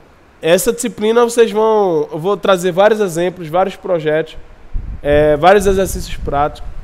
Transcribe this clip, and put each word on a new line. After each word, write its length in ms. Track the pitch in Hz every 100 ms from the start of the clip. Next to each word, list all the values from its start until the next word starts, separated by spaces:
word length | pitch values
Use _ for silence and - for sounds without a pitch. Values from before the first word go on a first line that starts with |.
| _ _ _ _
essa 320 | 160 180 240
disciplina 520 | 233 240 - 214 233
vocês 260 | 233 233 226
vão, 580 | 208 220 214 196 156 151
eu 60 | 160
vou 180 | 180 202
trazer 340 | 202 190 180
vários 300 | 170 208 214
exemplos, 480 | 196 165 180 180 156
vários 260 | 175 190
projetos, 640 | - 190 170 151 156 160 - - - - - - -
é, 340 | 143 147 151 147
vários 300 | 175 208 190
exercícios 500 | 190 180 - - -
práticos, 540 | - 143 147 - - -